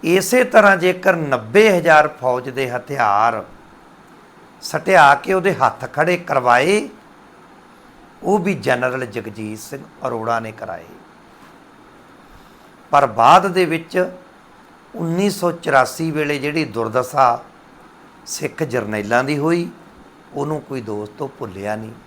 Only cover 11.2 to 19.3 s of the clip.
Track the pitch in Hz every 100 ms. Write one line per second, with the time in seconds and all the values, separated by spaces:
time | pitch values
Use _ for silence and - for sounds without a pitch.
11.2 | - - - - - - - - - -
12.2 | - - - - - - - 143 135 107
13.2 | 117 175 190 180 180 165 165 185 180 -
14.2 | - - - - - - - - 170 170
15.2 | 202 185 175 170 - 139 127 - 160 151
16.2 | 147 147 139 151 143 107 113 120 127 143
17.2 | 127 117 - - - - - - - -
18.2 | - - 147 - 151 120 107 107 101 117
19.2 | 135